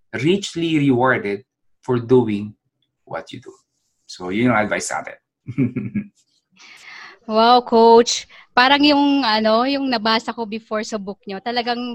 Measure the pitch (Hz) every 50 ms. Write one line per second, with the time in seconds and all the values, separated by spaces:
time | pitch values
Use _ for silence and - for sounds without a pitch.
0 | _ _ 113 113 127 165 196 202 196 - - 165 165 165 160 147 143 139 127 120
1 | 131 131 120 104 - 101 101 101 - _ _ _ _ _ _ _ _ 131 123 117
2 | 113 117 131 123 113 107 104 101 104 107 - _ _ _ _ _ _ _ _ _
3 | _ - - 82 - - - 120 - - - _ _ _ _ _ _ _ _ _
4 | _ - - - 90 90 95 113 127 127 113 107 107 98 - - - - 69 78
5 | - - - - _ _ _ _ _ - - 143 127 - - - - 120 - 107
6 | - - _ _ _ _ _ _ _ _ _ _ - - - - - - - -
7 | - - - _ _ 226 214 220 226 233 247 247 240 - 233 226 226 233 226 233
8 | 233 - - - - - - - - _ _ 247 247 269 285 285 285 294 285 277
9 | 285 285 277 277 254 220 214 220 220 220 220 226 247 277 277 277 277 262 240 220
10 | 208 226 220 233 - 240 220 233 226 202 226 220 - _ 220 214 220 - 226 208
11 | 190 202 190 - _ 202 190 190 - 240 240 247 220 240 240 240 247 247